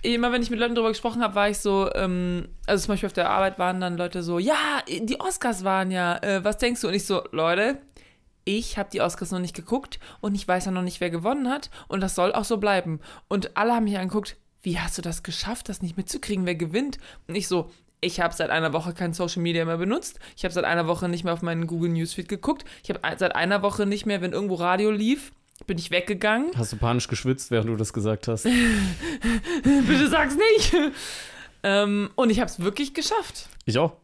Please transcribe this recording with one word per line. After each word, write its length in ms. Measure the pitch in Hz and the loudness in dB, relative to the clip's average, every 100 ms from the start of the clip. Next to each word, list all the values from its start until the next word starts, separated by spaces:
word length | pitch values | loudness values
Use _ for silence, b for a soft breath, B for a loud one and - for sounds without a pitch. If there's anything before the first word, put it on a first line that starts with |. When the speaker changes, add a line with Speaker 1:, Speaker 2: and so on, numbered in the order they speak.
Speaker 1:
immer, 300 | 233 233 240 | 2 2 2
wenn 100 | 247 | 2
ich 80 | 233 | 0
mit 80 | 226 | 0
Leuten 160 | 233 | 0
darüber 160 | 240 226 | 2 0
gesprochen 320 | 220 233 226 | 0 -2 0
habe, 120 | 220 | 0
war 140 | 196 208 | 2 2
ich 80 | 202 | 2
so, 320 | 208 196 196 | 2 2 2
ähm, 540 | - 190 180 180 175 - - - | 0 0 0 0 -2 -4 -8 0
also 180 | 196 | 0
zum 80 | - | 2
Beispiel 120 | 202 202 | -2 -2
auf 40 | |
der 160 | 190 170 | 0 2
Arbeit 300 | 190 190 185 | 4 2 2
waren 220 | 180 185 | -2 0
dann 180 | 185 175 | -2 -2
Leute 240 | 175 180 | -4 -4
so, 160 | 170 175 | -2 0
„Ja, 420 | 185 - 302 285 - | 2 2 2 -2 -4
die 320 | - 226 254 | -6 -4 -2
Oscars 440 | 381 - 247 202 | -4 -2 -2 0
waren 260 | 190 190 185 | 0 0 0
ja, 260 | 185 175 175 | 0 0 0
äh, 200 | 202 196 | 0 0
was 140 | 196 208 | 0 0
denkst 240 | 240 240 | 0 0
du?“ 80 | 185 | 0
Und 60 | |
ich 100 | 196 | -2
so, 180 | 196 190 - | 0 -2 0
„Leute, 460 | 156 160 180 220 277 - b b b b _ - | 0 2 4 2 0 -10 b b b b _ -2
ich 320 | 202 233 - | -2 -2 -6
hab 120 | 196 | -4
die 120 | - | -2
Oscars 280 | 175 170 170 | -2 -2 -4
noch 80 | 185 | -4
nicht 160 | 180 | -4
geguckt 460 | 175 165 247 - - B B | -8 -2 -4 -2 -14 B B
und 120 | 208 | -2
ich 140 | 202 - | -2 0
weiß 160 | 180 | 0
ja 60 | 185 | 2
noch 100 | 185 | -2
nicht, 180 | 180 175 | -2 -2
wer 80 | 175 | -4
gewonnen 380 | 165 185 277 247 | 0 -2 0 0
hat 180 | 285 - B B | -2 -6 B B
und 120 | 196 | -2
das 140 | 190 | 0
soll 180 | - 180 | 2 2
auch 120 | - | 2
so 120 | 214 220 | 0 0
bleiben.“ 440 | 202 190 165 156 B B _ | 2 2 0 -6 B B _
Und 280 | 196 180 - | -2 -2 0
alle 160 | 220 | 2
haben 100 | 233 | 4
mich 140 | 214 196 | 2 0
angeguckt, 380 | 185 208 - - _ _ | -2 -2 -4 -14 _ _
„Wie 160 | 185 170 | -4 -2
hast 180 | 165 - | -2 -4
du 60 | |
das 200 | 170 165 | -6 -6
geschafft, 460 | - 165 190 233 - | -6 -6 -6 -6 -8
das 140 | 196 | -6
nicht 160 | 175 165 | -4 -4
mitzukriegen, 480 | 185 285 - 202 180 | -6 -6 -2 0 0
wer 80 | |
gewinnt?“ 420 | 175 170 190 277 - B B - | -2 -2 -2 -2 -6 B B -6
Und 60 | |
ich 120 | 185 190 | -6 0
so, 220 | 180 165 B _ _ | 0 -2 B _ _
„Ich 180 | 180 175 | -4 0
hab 100 | 170 | -2
seit 160 | - 160 | 2 0
einer 240 | 160 160 | 2 2
Woche 220 | 147 170 | 0 -2
kein 180 | 170 180 | -4 -4
Social 300 | 165 175 175 | -2 -2 0
Media 240 | 170 165 165 | 0 0 0
mehr 100 | 165 | 0
benutzt. 420 | 180 277 - - B - | 0 0 -4 -12 B -6
Ich 80 | 185 | -2
hab 60 | |
seit 120 | 175 | 0
einer 220 | - 170 165 | 0 2 2
Woche 220 | 170 180 | 0 0
nicht 140 | 175 | -2
mehr 100 | 175 | -2
auf 80 | 170 | -2
meinen 240 | 170 165 165 | -2 -2 -2
Google 240 | 170 170 | 0 0
Newsfeed 400 | 165 165 - 170 | 0 -2 -6 -6
geguckt. 340 | 202 - 269 B B | -4 -2 -2 B B
Ich 60 | - | -6
hab 160 | 196 | -2
ein-, 140 | 160 160 | -2 0
seit 180 | 185 - | 0 2
einer 240 | 170 202 | 2 2
Woche 240 | 202 196 | 2 2
nicht 220 | 202 202 214 | 0 0 0
mehr, 160 | 202 | -2
wenn 100 | 175 | 0
irgendwo 220 | 156 202 | -2 -2
Radio 360 | 175 175 185 214 | 0 2 4 4
lief, 420 | 214 220 285 - - _ - - | 2 2 0 -2 -16 _ -16 -6
bin 100 | 170 | -4
ich 140 | 165 | 0
weggegangen.“ 600 | 175 175 196 214 220 311 370 | -2 0 0 2 2 0 -2
Speaker 2:
Hast 160 | 117 | -2
du 60 | 104 | 0
panisch 280 | 117 123 - | 2 2 0
geschwitzt, 420 | 117 127 131 - | -2 0 -2 2
während 180 | 117 110 | 0 2
du 80 | 110 | 0
das 160 | 110 | -2
gesagt 340 | 117 104 107 - | 0 0 0 -2
hast? 160 | 113 | 0
Speaker 1:
<laughs> 1160 | 233 247 233 214 196 170 330 285 226 226 - 339 | 2 4 4 4 0 -2 -6 -2 0 0 0 0
Bitte 460 | 262 277 247 311 294 | 4 4 6 4 4
sag's 260 | 320 285 | 4 2
nicht! 400 | 285 440 440 - 359 285 B B B B B B - | 4 6 6 6 4 2 B B B B B B -6
Ähm, 460 | 196 202 208 202 196 | 2 2 4 2 0
und 160 | - 247 | 2 4
ich 100 | 214 | 4
hab's 200 | 247 - | 2 0
wirklich 340 | 175 208 277 | -2 0 -4
geschafft. 540 | - 311 440 - - - - - | -2 0 0 -2 -10 -14 -8 -2
Speaker 2:
Ich 120 | 113 | 2
auch. 140 | 160 - | 2 -2